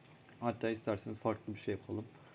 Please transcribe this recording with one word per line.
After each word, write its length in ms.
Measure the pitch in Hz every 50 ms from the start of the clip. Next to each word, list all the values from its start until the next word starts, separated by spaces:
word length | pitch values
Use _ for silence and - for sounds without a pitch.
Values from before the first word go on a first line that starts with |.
| - - - - - - - -
Hatta 300 | 117 120 110 - - 113
isterseniz 480 | 113 107 - 117 107 101 - 113 107 107
farklı 360 | - 113 107 - - - 107
bir 40 | 104
şey 160 | - - 101
yapalım. 300 | 95 - - 101 104 - - - - - -